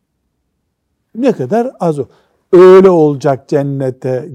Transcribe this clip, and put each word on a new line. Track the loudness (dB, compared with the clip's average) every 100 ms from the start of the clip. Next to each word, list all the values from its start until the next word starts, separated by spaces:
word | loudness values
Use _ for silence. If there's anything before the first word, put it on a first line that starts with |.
| _ _ _ _ _ _ _ _ _ _ _
Ne | -6 -4
kadar | -4 -4 -4 -6 -6
az | -6 -6
o. | -8 _ _ _ _
Öyle | 4 6 6 4
olacak | 2 0 -2 -4 -6 -4
cennete | -6 -4 -6 -8 -8 -8 -8 -10